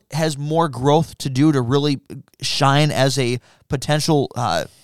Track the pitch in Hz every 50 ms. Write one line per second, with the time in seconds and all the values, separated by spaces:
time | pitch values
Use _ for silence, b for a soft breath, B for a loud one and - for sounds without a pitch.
0 | - _ - 147 160 160 147 135 143 147 156 165 170 160 127 117 127 143 147 160
1 | 165 - - _ - 143 131 123 147 156 151 135 123 117 131 143 143 151 143 127
2 | - _ - 135 - _ _ _ - - - - 139 139 139 143 151 151 - 101
3 | 131 139 131 139 131 120 123 120 b b b b b _ 160 135 - - 147 156
4 | 143 - 160 147 127 - - - 120 107 85 82 69 - - _